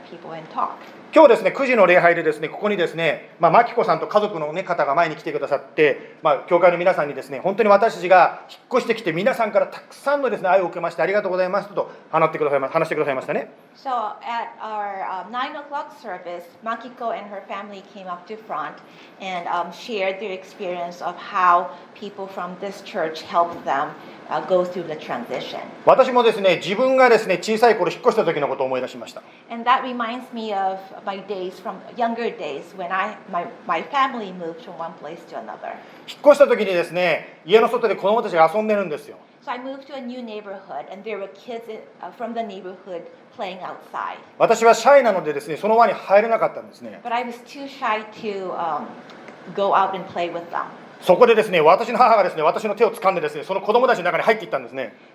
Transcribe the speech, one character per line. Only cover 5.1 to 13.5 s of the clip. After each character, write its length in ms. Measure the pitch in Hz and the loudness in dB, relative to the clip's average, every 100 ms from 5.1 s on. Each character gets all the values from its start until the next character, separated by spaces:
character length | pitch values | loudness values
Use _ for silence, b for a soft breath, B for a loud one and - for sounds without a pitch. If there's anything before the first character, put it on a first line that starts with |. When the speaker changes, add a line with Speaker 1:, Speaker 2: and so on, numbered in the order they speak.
| 139 | -2
Speaker 2:
来 80 | |
て 80 | 170 | -6
く 80 | 143 | -6
だ 80 | 135 | -2
さ 80 | 139 | -4
っ 40 | |
て、 540 | - - 147 120 - - | -2 2 2 2 -6 -2
ま 80 | 160 | 0
あ、 80 | 135 - | 0 2
教 120 | 175 | 4
会 100 | 180 | 6
の 80 | 170 | 6
皆 160 | 185 | 2
さ 80 | 170 | 2
ん 60 | 147 | -2
に 60 | |
で 80 | 131 | -6
す 80 | 131 | -10
ね、 100 | 131 | -6
本 160 | 170 202 | -2 2
当 60 | |
に 40 | 208 | 4
私 280 | 202 226 180 | 6 4 0
た 40 | |
ち 80 | 175 | 6
が 340 | 185 151 - - | 6 6 2 -16
引 80 | - | -20
っ 20 | - | -4
越 60 | 247 | -2
し 40 | 233 | 0
て 80 | |
き 80 | 226 | -2
て、 100 | 175 | -2
皆 220 | 156 226 | 0 0
さ 100 | 233 | 0
ん 60 | 214 | 0
か 80 | 196 | 0
ら 80 | 185 | 0
た 140 | - | -4
く 120 | - | -18
さ 220 | - 269 | -8 -2
ん 80 | 285 | -2
の 80 | 254 | -2
で 60 | 190 | -2
す 60 | |
ね、 60 | 180 | 2
愛 120 | 190 | 2
を 60 | 170 | 2
受 80 | |
け 60 | 175 | -4
ま 80 | 170 | -6
し 60 | |
て 80 | 170 | -2
あ 40 | 165 | 0
り 60 | |
が 80 | 208 | 0
と 60 | 196 | 0
う 60 | |
ご 40 | 185 | -2
ざ 80 | |
い 40 | 180 | 0
ま 140 | 196 | -2
す 60 | 196 | -4
と 200 | 160 - B B | -6 -6 B B
話 180 | 160 160 | 0 2
し 20 | |
て 40 | - | 0
く 60 | |
だ 60 | 147 | -2
さ 60 | 139 | 0
い 20 | |
ま-、 80 | 131 | 0
話 160 | 165 160 | -2 -2
し 20 | |
て 40 | |
く 60 | 151 | -2
だ 60 | 147 | -2
さ 40 | |
い 40 | 131 | -4
ま 60 | |
し 40 | 135 | -4
た 60 | |
ね。 180 | 208 285 | -6 -6